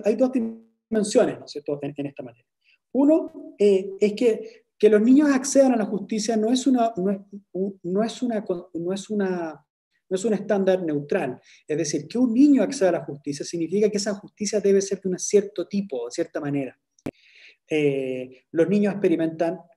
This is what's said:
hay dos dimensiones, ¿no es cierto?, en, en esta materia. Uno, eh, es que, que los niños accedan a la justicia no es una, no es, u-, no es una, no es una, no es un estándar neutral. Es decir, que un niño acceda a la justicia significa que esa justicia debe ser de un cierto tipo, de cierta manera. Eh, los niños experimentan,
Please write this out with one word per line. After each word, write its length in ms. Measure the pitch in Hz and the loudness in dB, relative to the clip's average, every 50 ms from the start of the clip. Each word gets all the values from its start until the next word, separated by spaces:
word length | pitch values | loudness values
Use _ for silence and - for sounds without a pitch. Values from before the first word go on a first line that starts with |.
| - | 0
hay 100 | 202 220 | 0 2
dos 160 | 214 262 254 | 2 2 0
dimensiones, 1080 | 262 254 226 226 - - - _ _ _ _ _ 220 214 196 - - 247 196 147 143 127 | 2 0 -2 -4 -6 -12 -18 _ _ _ _ _ -2 -2 -2 2 4 4 4 2 0 -6
¿no 80 | - | -12
es 40 | - | -14
cierto?, 280 | - 147 - - 147 143 147 | -16 -12 -8 -8 -8 -6 -8
en, 120 | 143 147 | -8 -8
en 100 | - 143 | -8 -8
esta 160 | 143 - - 131 | -10 -10 -12 -16
materia. 240 | 120 117 _ _ _ _ _ _ _ _ _ _ _ - | -16 -18 _ _ _ _ _ _ _ _ _ _ _ 0
Uno, 600 | 247 285 285 320 330 - - - - - - - - | 2 4 4 4 2 0 -4 -10 -16 -20 -16 -2 2
eh, 340 | 202 208 196 185 190 - - - | 4 4 4 4 0 -4 -2 -2
es 140 | 208 208 202 | 0 0 0
que, 540 | - 247 233 220 220 - - - _ _ _ _ _ | 2 2 2 2 0 -4 -12 -20 _ _ _ _ _
que 120 | 214 214 | 4 6
los 100 | 214 208 | 6 6
niños 300 | 220 247 262 285 302 285 | 6 6 6 6 6 4
accedan 420 | 277 254 269 - - 277 269 262 247 | 2 0 0 2 4 4 4 4 4
a 40 | |
la 100 | 220 202 | 2 -2
justicia 500 | 196 208 190 202 - 220 214 208 - 226 | -2 -4 -6 -6 -6 -6 -4 -2 -2 0
no 160 | 214 214 226 254 | 0 0 0 0
es 140 | 254 - | 0 2
una, 260 | 277 254 240 226 226 - 180 | 2 2 2 2 0 -2 -2
no 120 | 180 196 | -2 -2
es, 80 | 202 196 - _ - 202 - _ - | -2 -4 -6 _ -20 -20 -18 _ -6
u-, 260 | 180 196 202 196 - - | -6 -4 -6 -6 -8 -8
no 200 | 170 185 202 226 | -4 -2 0 -2
es 200 | 226 - - 254 | -2 -4 -4 -4
una, 220 | 240 226 202 214 - 180 175 - - - | -4 -4 -4 -4 -4 -6 -6 -8 -10 -10
no 180 | 165 170 175 196 | -8 -6 -6 -6
es 160 | 202 - - | -6 -6 -6
una, 580 | 214 208 196 185 180 175 165 160 151 - _ _ _ _ _ _ _ _ _ - | -4 -2 -2 -2 -2 -4 -6 -8 -10 -14 _ _ _ _ _ _ _ _ _ -8
no 60 | 185 | -6
es 100 | 180 - | -4 -2
un 100 | 226 208 | -2 -2
estándar 480 | 190 196 - 214 196 190 190 185 180 180 | -2 -2 -2 0 2 2 2 2 2 0
neutral. 580 | 156 151 143 147 147 202 190 156 127 123 - _ _ - _ _ | -2 -4 -4 -4 -2 -2 -2 -2 -4 -8 -10 _ _ -20 _ _
Es 120 | - 151 151 | -6 -4 -4
decir, 280 | 165 - - 139 - | -4 -4 -4 -6 -6
que 120 | - - 233 | -6 -2 0
un 160 | 254 233 220 | 0 2 4
niño 280 | 247 285 294 277 233 196 | 6 6 6 6 4 4
acceda 280 | - - - 190 180 | 0 0 0 0 2
a 20 | 170 | 2
la 120 | 156 147 | 0 -4
justicia 380 | - 143 - - 147 143 - 175 | -8 -12 -10 -10 -10 -10 -8 -8
significa 440 | - - 170 165 151 180 208 214 202 | -8 -6 -6 -4 -2 0 2 2 2
que 80 | 202 | 0
esa 180 | 202 202 220 196 | -2 -4 -4 -6
justicia 460 | 202 - - - - 214 202 - 208 | -6 -10 -16 -12 -8 -6 -4 -2 0
debe 220 | 196 196 196 196 196 | 2 4 4 4 2
ser 180 | - 196 185 | 0 -4 -6
de 80 | - 190 | -4 -4
un 100 | 180 170 | -4 -4
cierto 480 | - - - 202 196 196 - - 175 | 0 2 4 4 4 2 -2 -10 -8
tipo, 380 | - - 202 202 - 135 123 117 | -4 -4 -4 -4 -4 -6 -8 -8
de 60 | 120 | -6
cierta 300 | - 170 165 - - 160 | -6 -6 -6 -4 -6 -6
manera. 380 | 147 143 143 143 135 120 - _ _ _ _ _ _ - - _ _ _ _ - - - _ _ _ _ | -6 -4 -4 -4 -4 -6 -10 _ _ _ _ _ _ -16 -16 _ _ _ _ -20 -20 -20 _ _ _ _
Eh, 760 | 160 151 147 143 139 135 131 131 127 127 127 127 - - _ _ - | -2 0 0 0 0 -2 -4 -6 -6 -8 -8 -10 -14 -20 _ _ 0
los 160 | 160 165 165 | 0 2 2
niños 240 | 202 208 208 202 185 | 2 2 2 0 0
experimentan, 680 | 196 - 180 165 160 160 160 160 - 175 165 185 180 - _ _ | 0 0 0 0 0 0 -2 -2 -2 -4 -4 -4 -6 -10 _ _